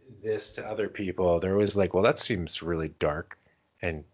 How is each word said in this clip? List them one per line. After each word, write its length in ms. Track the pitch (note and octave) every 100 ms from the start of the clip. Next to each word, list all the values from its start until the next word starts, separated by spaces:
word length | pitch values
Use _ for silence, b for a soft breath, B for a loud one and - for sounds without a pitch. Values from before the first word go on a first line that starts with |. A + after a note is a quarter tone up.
| - G#2
this 300 | G#2+ G#2+ -
to 140 | - G#2+
other 220 | A2 G2+
people, 520 | - F#2+ F2 F2+ E2+
they're 140 | F#2
always 200 | G2 G#2 G2
like, 180 | F#2
"Well, 80 | F#2
that 160 | A2 -
seems 440 | - G#2 E2 -
really 260 | E2 E2 D#2 -
dark 400 | D#2 D2+ - - _ _ _ _
and, 240 | F#2 D#2 -